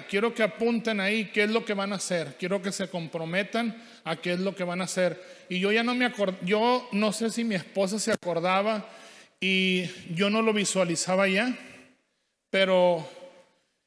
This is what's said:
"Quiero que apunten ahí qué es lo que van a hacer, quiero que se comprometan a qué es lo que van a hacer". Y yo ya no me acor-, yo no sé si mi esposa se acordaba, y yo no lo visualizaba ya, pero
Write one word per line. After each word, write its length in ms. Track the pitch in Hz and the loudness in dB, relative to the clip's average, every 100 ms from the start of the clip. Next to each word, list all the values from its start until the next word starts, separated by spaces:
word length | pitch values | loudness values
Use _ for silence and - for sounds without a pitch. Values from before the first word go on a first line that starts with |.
| - | -4
"Quiero 260 | 196 226 | -2 0
que 80 | 220 | 2
apunten 580 | 220 - 233 233 226 214 | 0 2 0 0 0 0
ahí 300 | 190 220 208 | 0 0 0
qué 120 | 214 | 0
es 60 | 208 | 2
lo 140 | 220 | 2
que 100 | 214 | 0
van 180 | 202 196 | -2 -2
a 40 | 196 | -4
hacer, 400 | - 175 143 - | -2 -2 -4 -6
quiero 220 | 180 196 | -4 -2
que 100 | 185 | -2
se 160 | - 190 | -6 -6
comprometan 960 | 180 165 170 165 180 196 226 233 220 - - | -6 -6 -6 -2 -2 0 -2 -2 -6 -14 -12
a 120 | - 165 | -6 -4
qué 180 | 180 | -2
es 60 | 175 | -2
lo 140 | 190 | -2
que 100 | 185 | -2
van 160 | 175 175 | -4 -2
a 40 | |
hacer". 360 | 180 - 180 156 - - - | -2 0 0 0 -10 -20 -8
Y 100 | 180 | -2
yo 140 | 196 | 2
ya 100 | 220 | 2
no 120 | 233 | 2
me 120 | 247 247 | 0 0
acor-, 320 | - 196 185 | 0 -2 -2
yo 460 | 180 208 233 247 247 | 0 2 4 2 0
no 200 | 202 214 | 0 0
sé 180 | 196 226 | 0 -2
si 140 | 233 | -2
mi 100 | 233 | -2
esposa 440 | 190 143 190 196 214 | -2 -4 -2 -2 0
se 140 | 220 | 0
acordaba, 760 | 214 175 165 175 190 208 214 202 - - - - _ | 0 0 0 2 2 2 -2 -6 -16 -20 -20 -20 _
y 420 | 190 190 185 185 170 - - | 0 2 2 0 -2 -8 -8
yo 160 | 165 202 | 0 2
no 100 | 220 | 2
lo 120 | 226 | 2
visualizaba 720 | 214 190 190 175 165 - 185 196 | 2 0 0 0 0 0 2 4
ya, 280 | 190 247 247 - - - _ _ _ _ _ _ | 2 0 -2 -10 -20 -20 _ _ _ _ _ _
pero 580 | 196 190 185 180 170 151 - - - _ _ _ _ | 2 4 6 6 2 -2 -14 -20 -20 _ _ _ _